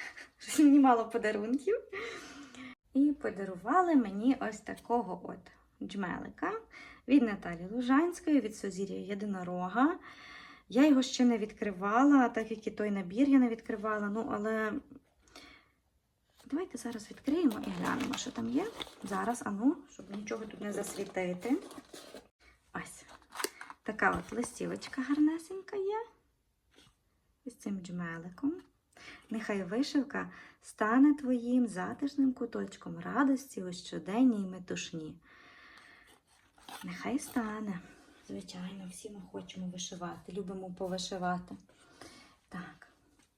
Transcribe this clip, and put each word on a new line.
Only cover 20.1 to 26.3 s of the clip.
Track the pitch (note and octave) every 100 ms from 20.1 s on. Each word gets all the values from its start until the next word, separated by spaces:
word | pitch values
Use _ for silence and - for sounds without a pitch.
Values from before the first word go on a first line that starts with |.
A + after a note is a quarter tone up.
| G3+
нічого | G#3+ A3+ G#3+
тут | F#3+
не | G#3
засвітити. | G3+ F#3+ - G3 F#3 F3+ F3+ A#3 E4 - - - - - - - _ _ _ _
Ось. | F3 - - - - _ - - - - - -
Така | G#3 G3
от | F3+ E3+
листівочка | A3 A#3+ - F3 G3+ - -
гарнесенька | C4 C#4+ D4+ E4 E4 F#4+ F#4+ G4+
є. | F#4+ A4 A#4 _ _